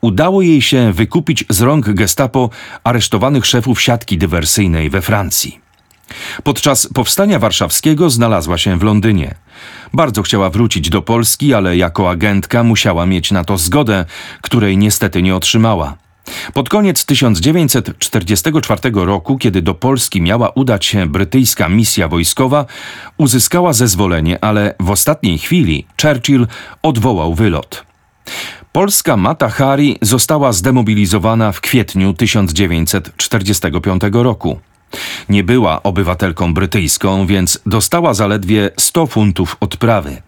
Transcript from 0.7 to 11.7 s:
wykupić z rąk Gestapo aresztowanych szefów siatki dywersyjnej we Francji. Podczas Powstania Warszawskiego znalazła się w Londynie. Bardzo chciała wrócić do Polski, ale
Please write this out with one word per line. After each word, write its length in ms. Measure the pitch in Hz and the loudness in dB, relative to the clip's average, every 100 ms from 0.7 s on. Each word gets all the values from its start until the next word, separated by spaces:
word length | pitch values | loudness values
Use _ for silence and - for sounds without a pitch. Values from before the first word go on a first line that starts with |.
| 135 120 | 2 2
wykupić 520 | 87 110 170 160 139 - | 2 0 0 0 -4 -2
z 120 | 107 | 0
rąk 320 | 120 156 104 | 2 2 0
Gestapo 580 | 98 98 - 135 131 120 - - - | 0 0 0 0 0 -2 -4 -20 -6
aresztowanych 640 | - 120 - 107 127 120 - | -2 0 0 0 2 2 2
szefów 340 | 123 131 117 | 0 0 0
siatki 380 | - 117 - 90 | 0 -2 -2 -2
dywersyjnej 720 | 82 85 78 - 95 82 78 | 0 0 -2 0 2 2 0
we 120 | 95 | -2
Francji. 580 | 90 104 101 - - - _ _ _ _ _ - - - | -2 -2 -2 -4 -6 -12 _ _ _ _ _ -18 -14 -6
Podczas 460 | - 139 - 135 - | -4 0 0 0 0
Powstania 440 | - 117 - 202 165 | -2 -2 0 2 2
Warszawskiego 720 | 104 - 87 - 156 151 170 | 0 0 -2 0 0 2 2
znalazła 480 | 117 117 101 78 85 | 2 2 0 0 -2
się 200 | - 90 | 0 0
w 40 | |
Londynie. 520 | 104 107 104 98 67 - _ - - - - | 2 2 2 0 -2 -8 _ -20 -20 -20 -6
Bardzo 300 | 131 135 110 | -2 0 0
chciała 280 | 95 104 95 | 0 0 0
wrócić 400 | 90 117 - 80 | 2 0 0 -2
do 120 | 85 | -2
Polski, 520 | - 117 113 - 143 | 0 0 0 0 2
ale 220 | 113 92 | 2 2